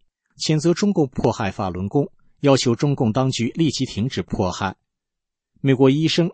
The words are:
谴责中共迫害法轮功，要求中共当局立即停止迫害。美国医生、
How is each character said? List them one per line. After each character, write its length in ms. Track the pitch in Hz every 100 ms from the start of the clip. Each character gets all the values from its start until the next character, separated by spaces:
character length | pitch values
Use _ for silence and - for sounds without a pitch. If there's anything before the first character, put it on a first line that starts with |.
| _ _ _ -
谴 200 | - 156
责 140 | 160
中 180 | 175 208
共 160 | 185 139
迫 240 | - 123
害 200 | - 101
法 180 | - 98
轮 180 | 90 98
功， 240 | 143 147 _ _ _
要 180 | 143 135
求 180 | 123 117
中 200 | 147 135
共 160 | 113
当 180 | 117 131
局 220 | - 117
立 160 | - 160
即 160 | - 127
停 240 | - 127
止 140 | -
迫 280 | 90 - 92
害。 240 | - 98 - _ _ _ _ _ _ _ _
美 140 | 135
国 160 | 131 135
医 180 | 143 160
生、 240 | - 170